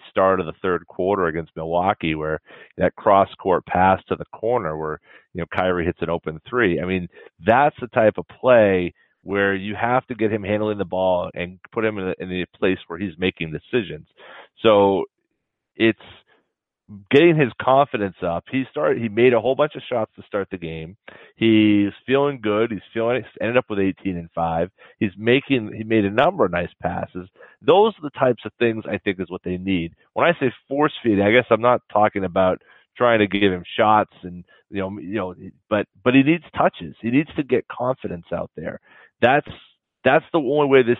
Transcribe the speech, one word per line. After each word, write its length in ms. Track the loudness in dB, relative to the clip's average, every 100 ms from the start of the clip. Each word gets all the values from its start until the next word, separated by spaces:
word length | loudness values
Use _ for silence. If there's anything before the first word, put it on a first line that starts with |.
| -6
start 300 | 0 2 2
of 80 | -2
the 60 | -6
third 240 | -4 -4 -6
quarter 400 | -4 -2 0 0
against 280 | -2 -8 -10
Milwaukee, 600 | -4 -2 -2 -2 -4 -4
where 240 | -4 -6 -8 -20 -18 -4
that 180 | -2 0
cross 340 | 4 4 4 -2
court 240 | -2 -2 -2
pass 340 | 0 2 2 -2
to 60 | -8
the 100 | -10
corner 420 | -8 -4 -4 -4 -6
where, 240 | -8 -10 _ -20 _ -12
you 60 |
know, 60 | -6 -2
Kyrie 300 | 0 0 -2
hits 140 | -4
an 80 | -4
open 320 | -6 -6 -12 -6
three. 320 | -2 0 0
I 40 | -4
mean, 220 | -6 -6 -14 -20 _ 0
that's 300 | 2 2 -2
the 80 | -6
type 280 | 0 0 -2
of 80 | -8 -4
play 540 | 4 6 6 2 -2 -8 _ _
where 320 | -6 -2 -2
you 220 | -2 -6 -6
have 280 | -2 -2 -4
to 80 | -4
get 160 | -2
him 120 | -2
handling 360 | -4 -4 -2 -4
the 60 | -6
ball 440 | -2 0 0 -4 -8
and 240 | -12 -12 -14
put 140 | -6 -4
him 140 | -4
in 80 | -6
a, 60 | -6
in 120 | -8
a 260 | -8 -8 _
place 220 | -2 -2 -6
where 100 | -10
he's 160 | -10 -4
making 320 | -4 -4 -8
decisions. 560 | -12 -6 -6 -6 -10 -18 _ -20 -20 -20 _
So 400 | 4 6 4 2 -2 _ _ _ _ _ _ -2
it's 240 | 0 0 -8 -20 _ _ _ _ _ _ _ -18 0
getting 240 | 4 4 4
his 160 | 0 -2
confidence 540 | 0 2 2 -2 -6 -6 -6
up. 200 | -6 -6
He 140 | -8 -6
started, 280 | -4 -2 -2
he 100 | -2
made 240 | 2 4
a 60 | 4
whole 140 | 2
bunch 220 | 0 -2 -4
of 80 | -8
shots 240 | -6 -6 -10
to 80 | -10
start 220 | -8 -8
the 80 | -10
game. 400 | -10 -10 -14 -18 -20 -20 -20 -2
He's 560 | 4 6 6 4 2 -4 -2
feeling 320 | 0 0 -2
good. 300 | -2 -2 -2
He's 80 | -4 -10
feeling, 300 | -6 -2 -4 -6 -8
ended 180 | -2 -2
up 80 | -2
with 100 | -2
eighteen 380 | -2 -2 -6 -8
and 120 | -8
five. 380 | -6 -4 -2 -4 _ -20 -6
He's 120 | -6 -4
making, 560 | 0 0 2 -4 -4 -8
he 60 |
made 220 | -2 0 2
a 40 |
number 360 | 2 0 2 0
of 60 |
nice 220 | -2 -6 -8
passes. 480 | -8 -6 -8 -12 -16 _ -20 _
Those 320 | 2 4 4 0
are 100 | -10
the 100 | -2
types 220 | -2 -2 -6
of 80 | -2
things 280 | -2 -2 -6
I 80 | -6
think 220 | -4 -6
is 100 | -6
what 140 | -8
they 140 | -6 -6
need. 360 | -2 -2 -4 -10 _
When 120 | 0 0
I 60 | 2
say 120 | -2 -4 -8
force 260 | -2 -2 -2
feeding, 180 | 0 2
I 100 | 4
guess 140 | 4 2
I'm 100 | 2
not 200 | 2 0 0
talking 300 | 2 2 0
about 380 | -4 0 0 0 _ _ _ 0
trying 220 | 2 4
to 80 | 2
give 240 | 2 2
him 120 | 0 -4 0
shots 360 | 4 4 2 _
and, 200 | -16 -16 -20 _ _
you 80 | -8
know, 180 | -6 -8
you 180 | -8 -6
know, 200 | -6 -10 -18 -20 -4
but, 180 | -2 -2 _
but 120 | 2 4
he 80 |
needs 220 | 4 2 -2 -2
touches. 380 | -2 -2 -14 -10
He 100 | -2
needs 180 | -2 -2 -6
to 80 |
get 240 | -2 -2 -2
confidence 580 | -6 -6 -6 -8 -12 -10
out 160 | -10 -8 -12
there. 240 | -12 -12 _ -20 -20 _
That's, 260 | 2 2 -2 -12 -20 _ _ _
that's 220 | 2 2 2
the 80 | -2
only 300 | 0 2 4
way 120 | 6
this 160 | 6